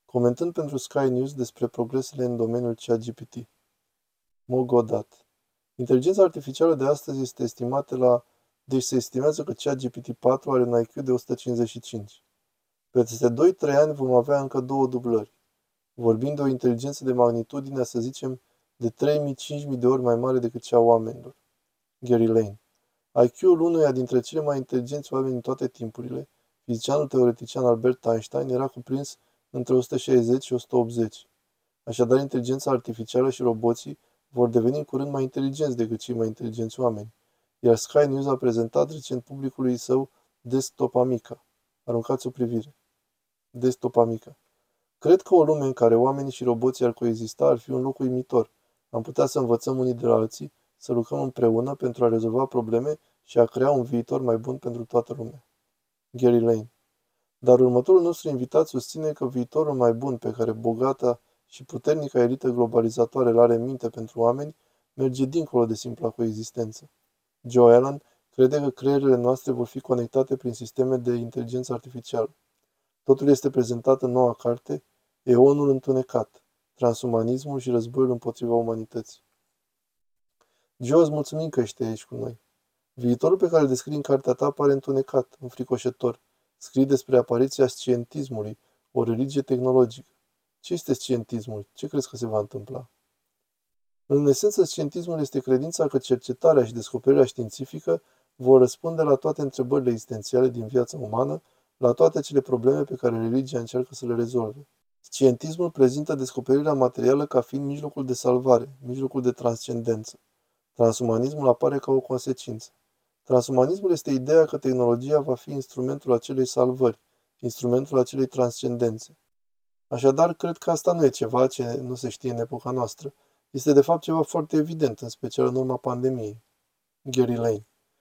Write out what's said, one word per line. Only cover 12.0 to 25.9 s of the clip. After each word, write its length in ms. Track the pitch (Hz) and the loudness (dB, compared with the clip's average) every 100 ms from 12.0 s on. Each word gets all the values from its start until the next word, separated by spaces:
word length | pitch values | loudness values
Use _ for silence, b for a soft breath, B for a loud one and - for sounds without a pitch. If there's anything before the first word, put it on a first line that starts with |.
| 101 _ _ _ _ _ _ _ _ | -12 _ _ _ _ _ _ _ _
Peste 400 | 127 117 110 120 | 0 0 2 0
doi, 240 | 117 349 | 4 2
trei 220 | 370 151 139 | 2 2 2
ani 180 | 156 | 2
vom 200 | 147 131 | 0 2
avea 280 | 123 127 143 | 2 4 0
încă 180 | 135 135 | 0 -6
două 280 | 127 135 131 | -2 0 0
dublări. 460 | 123 123 113 104 _ _ _ _ _ _ | 0 0 -2 -2 _ _ _ _ _ _
Vorbim 420 | - 117 113 135 147 | -2 2 2 0 -2
de 60 | |
o 60 | 139 | -2
inteligență 560 | 127 123 117 135 143 | 0 0 0 -4 -6
de 100 | 131 | -2
magnitudine, 680 | 123 120 117 113 139 135 139 | 2 2 2 -4 -8 -8 -6
să 160 | 123 120 | -4 -4
zicem, 420 | 120 - 131 127 _ _ _ - | -6 -6 -10 -10 _ _ _ -6
de 140 | 117 | -6
trei 300 | - 143 151 | -2 -2 0
mii, 140 | 143 | -2
cinci 320 | 131 - 147 143 | -8 -10 -10 -8
mii 120 | 131 | 0
de 100 | 123 | 2
ori 140 | 131 | 2
mai 140 | 123 117 | 2 0
mare 240 | 131 127 | 0 -2
decât 220 | 120 120 | -2 -8
cea 160 | - 120 | 0 4
a 20 | |
oamenilor. 560 | 117 117 113 123 - - _ _ _ _ _ _ | 6 4 2 -10 -18 -20 _ _ _ _ _ _
Gary 280 | 123 120 113 | 0 2 4
Lane. 320 | 113 107 104 _ _ _ _ _ - | 2 0 -6 _ _ _ _ _ 2
I 40 | 123 | 2
Q-ul 340 | - 185 170 | 2 2 2
unuia 300 | 170 165 147 | 2 2 0
dintre 280 | 127 123 127 | 0 -2 -2
cele 220 | - 156 | -2 -6
mai 160 | 147 139 | -4 -4
inteligenți 560 | 127 127 120 147 - | -4 -6 -6 -10 -6
oameni 200 | 135 131 | -4 -4
în 80 | 127 | -4
toate 260 | 123 127 131 | -6 -6 -6
timpurile, 600 | - 113 | -8 -14